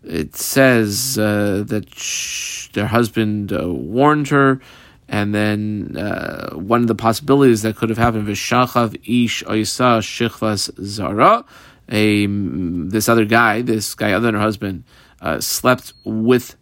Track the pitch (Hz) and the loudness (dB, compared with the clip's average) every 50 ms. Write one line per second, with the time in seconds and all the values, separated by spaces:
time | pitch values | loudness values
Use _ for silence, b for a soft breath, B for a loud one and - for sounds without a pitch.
0 | _ - - 82 78 73 - - - - - 139 135 131 127 113 110 104 101 104 | _ -8 -6 -6 -6 -6 -8 -10 -8 -2 2 4 4 6 6 4 2 0 -2 -4
1 | 123 131 131 110 107 107 104 104 104 101 98 98 104 - 107 107 - _ - - | -4 -4 -2 0 0 0 0 0 0 0 0 -2 -4 -4 -6 -6 -6 _ -16 -12
2 | - - - - - - - - - - - - - - - 98 104 - 107 117 | -10 -8 -8 -8 -8 -8 -8 -8 -10 -10 -10 -12 -14 -8 -4 -4 -2 0 2 2
3 | 120 113 - 113 110 107 104 104 101 98 104 - 78 87 87 65 62 76 104 123 | 0 2 0 -2 -2 0 -2 -4 -4 -4 -4 -4 -4 -4 -4 -6 -6 -4 0 2
4 | 139 147 151 151 147 135 147 139 139 135 131 131 B B B B B B B B | 4 4 4 2 0 0 2 4 4 4 2 0 B B B B B B B B
5 | B - - 104 104 104 104 104 104 104 104 104 107 107 107 104 - - - 69 | B -6 -4 -2 -2 0 0 0 0 0 0 -2 -2 -4 -4 -6 -6 -6 -6 -6
6 | 95 104 92 92 - - - - - - - 76 85 101 117 117 120 117 117 101 | -6 -6 -6 -6 -6 -8 -8 -8 -10 -10 -8 -10 -2 0 2 2 4 2 0 2
7 | - 113 113 - - 147 135 143 143 127 117 107 110 110 107 - - 110 113 107 | 2 2 2 2 2 4 4 6 8 6 6 4 2 -2 -2 -2 -2 -2 0 0
8 | 117 120 110 110 104 104 101 98 - - 123 123 127 123 - 123 120 110 - - | 0 0 0 0 -2 -4 -4 -4 -2 0 2 2 2 2 2 0 0 0 -2 -8
9 | _ - 117 123 120 113 - - - - 101 110 107 104 - - 123 127 120 113 | _ -2 2 2 2 2 0 -6 -6 -4 -2 -2 -2 -2 -2 0 2 2 4 2
10 | 98 - - - 117 113 - - - 110 107 98 - - - - 92 101 101 107 | 0 -4 -4 -4 -4 -4 -2 -4 -4 -4 -2 -2 -4 -6 -8 -10 -10 -10 -8 -6
11 | 98 76 101 104 131 185 214 240 247 B B B B B B B B - 120 107 | -6 -4 0 4 4 4 4 2 0 B B B B B B B B -4 -2 2
12 | 107 107 104 104 104 101 101 104 101 87 62 - 92 85 85 87 80 90 98 110 | 2 2 2 2 0 0 -2 -2 -4 -4 -4 -4 -4 -4 -4 -4 -6 -2 -2 -2
13 | 110 123 120 113 110 104 113 117 117 110 104 110 123 123 113 110 104 - - - | 2 4 4 4 4 4 4 4 4 4 2 0 0 -2 -2 -2 -2 -6 -6 -4
14 | 107 104 98 95 117 117 110 104 104 110 107 98 107 98 95 85 - b b b | -2 0 0 2 2 0 0 0 0 -2 -2 -2 -6 -6 -6 -8 -12 b b b
15 | b b b b - - 80 64 - - - - - 127 127 127 - - - _ | b b b b -6 -6 -6 -4 -4 -6 -6 0 2 2 2 2 0 -16 -20 _
16 | _ 104 110 110 110 117 127 120 123 - - _ | _ -6 -4 -2 2 4 4 4 2 -4 -18 _